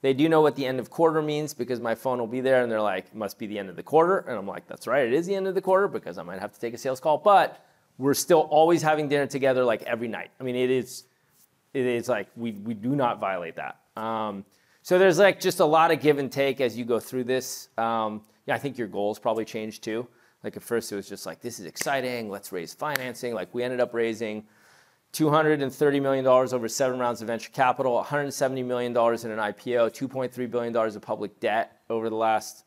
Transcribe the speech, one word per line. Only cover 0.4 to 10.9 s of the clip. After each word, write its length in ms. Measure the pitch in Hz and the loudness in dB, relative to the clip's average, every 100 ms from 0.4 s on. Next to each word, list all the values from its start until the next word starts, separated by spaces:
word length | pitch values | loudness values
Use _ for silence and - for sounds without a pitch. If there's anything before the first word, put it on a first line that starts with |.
| 151 139 | 4 2
the 100 | 131 | -4
end 140 | 131 | -4
of 100 | 117 | -6
quarter 320 | - 165 156 | 2 2 2
means 320 | 151 147 151 | 0 -2 -4
because 280 | - 123 120 | -6 -6 -4
my 140 | 117 113 | -2 -2
phone 240 | 135 123 | -2 -2
will 80 | 113 | -2
be 120 | 127 | -2
there, 220 | 127 131 | 2 2
and 100 | 120 | 2
they're 80 | 110 | 0
like, 320 | 104 95 - | 0 -2 -6
"Must 240 | 110 101 - | -10 -10 -8
be 100 | 107 | -8
the 120 | 104 | -8
end 100 | 98 | -8
of 60 | 87 | -12
the 80 | |
quarter." 360 | 87 147 170 190 | 0 2 4 2
And 180 | - 113 | -2 -8
I'm 100 | 98 | -6
like, 180 | 87 - | -12 -14
"That's 200 | - - | -12 0
right. 180 | 131 120 | 2 4
It 80 | |
is 120 | 135 175 | 2 0
the 100 | 196 | -4
end 120 | 190 | -2
of 80 | 190 | -2
the 60 | |
quarter 280 | 185 190 202 | 2 2 2
because 280 | 214 - 87 | -4 -8 -12
I 60 | |
might 160 | 85 92 | -10 -10
have 140 | 104 | -10
to 60 | - | -8
take 140 | 117 | -8
a 40 | 117 | -6
sales 240 | 135 131 | -6 -2
call." 160 | 165 147 | 0 2
But 420 | 208 196 151 - _ _ _ - | 6 6 4 -2 _ _ _ -2
we're 160 | 135 | 0
still 340 | 135 - 165 151 | 0 6 4 6
always 320 | 151 160 175 | 6 6 6
having 280 | 156 151 147 | 2 0 2
dinner 180 | 143 139 | 0 0
together, 380 | 143 135 131 123 | 0 2 4 2
like, 160 | 107 | 0
every 240 | - 120 117 | -2 -4 -4
night. 220 | 98 90 _ | -6 -10 _
I 40 | |
mean, 120 | 131 123 | -6 0
it 140 | 127 | 2
is, 340 | 127 117 | 2 0